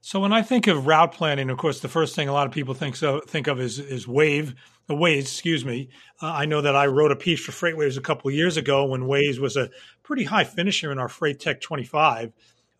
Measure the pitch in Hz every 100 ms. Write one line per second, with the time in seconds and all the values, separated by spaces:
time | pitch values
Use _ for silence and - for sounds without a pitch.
0 | - 196 196 226 220 247 214 156 135 156
1 | 165 - 160 143 131 127 160 131 135 165
2 | 156 - 143 143 135 151 131 131 147 131
3 | 151 139 - 165 143 131 127 113 143 127
4 | 110 131 156 147 151 123 _ _ - 147
5 | 170 147 135 - 170 160 127 120 135 -
6 | - _ 160 156 151 151 143 139 143 135
7 | 151 139 180 156 - - 175 160 147 131
8 | 131 139 139 143 175 160 139 139 139 131
9 | 127 139 143 127 135 123 120 - - _
10 | _ 285 147 214 160 - 185 190 156 135
11 | 131 - 156 139 165 - - 151 123 151
12 | 156 117 117 _ _ _ _